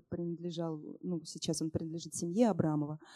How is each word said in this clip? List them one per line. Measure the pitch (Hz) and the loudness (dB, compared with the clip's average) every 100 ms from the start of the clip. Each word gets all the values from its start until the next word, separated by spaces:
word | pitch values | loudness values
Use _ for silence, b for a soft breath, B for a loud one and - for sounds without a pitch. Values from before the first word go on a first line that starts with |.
| - | -6
принадлежал, | 170 175 165 170 165 165 156 156 - | -2 -2 -2 -4 -2 -2 -4 -8 -6
ну, | 180 170 160 | -2 -2 -4
сейчас | - - 156 | -4 -2 0
он | 160 | 0
принадлежит | - 165 165 160 - | -2 -4 -6 -6 -4
семье | 175 185 240 | 0 4 6
Абрамова, | 175 160 151 147 156 B | 6 4 4 0 -4 B